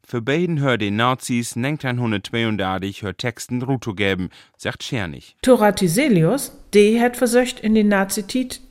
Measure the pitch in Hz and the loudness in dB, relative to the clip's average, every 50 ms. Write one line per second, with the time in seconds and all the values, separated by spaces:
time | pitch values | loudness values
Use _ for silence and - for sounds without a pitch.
0 | _ - - 123 113 117 139 165 180 180 170 147 139 139 123 110 107 101 101 107 | _ -8 -8 -6 -2 -2 0 0 0 0 0 0 0 2 2 2 0 0 0 2
1 | 117 123 131 123 - - 127 120 117 - - 117 120 139 156 147 - 135 123 120 | 2 0 0 -2 -2 -4 -2 -2 -2 -4 -4 -4 -4 -4 -4 -4 -4 -4 -4 -2
2 | 123 117 107 101 - - - 117 117 113 110 95 98 92 92 95 92 98 98 - | -2 -2 -2 -2 -4 -4 -4 -2 0 0 0 0 -2 -2 -2 -4 -4 -6 -8 -8
3 | - 101 90 - - 123 113 - - - 123 123 123 123 139 123 - 120 101 87 | -8 -8 -8 -6 -6 -6 -6 -8 -8 -8 -6 -6 -4 -2 -4 -4 -4 -6 -4 -2
4 | 104 98 95 90 92 85 - - - _ _ _ - 101 - - - - - 120 | 0 0 0 0 -2 -6 -8 -12 -20 _ _ _ -8 -8 -8 -8 -8 -8 -6 -6
5 | 98 85 71 64 - - - _ - 262 247 220 214 208 202 208 196 175 160 208 | -6 -6 -8 -12 -16 -20 -18 _ 2 4 4 6 6 4 2 2 0 0 2 2
6 | 294 311 220 170 156 165 226 277 - - - - - - - 208 208 208 220 233 | 2 4 4 4 4 2 2 0 -4 -8 -12 -18 -8 0 4 6 6 6 6 4
7 | 233 240 240 - 262 240 226 247 247 247 - - - 214 220 220 214 208 202 196 | 2 0 0 0 0 2 4 2 2 0 -2 -4 0 2 2 4 4 4 4 2
8 | 196 190 - - 202 196 - 254 262 254 - - - - | 0 0 -2 -6 -6 -4 -4 -4 -4 -4 -8 -14 -16 -20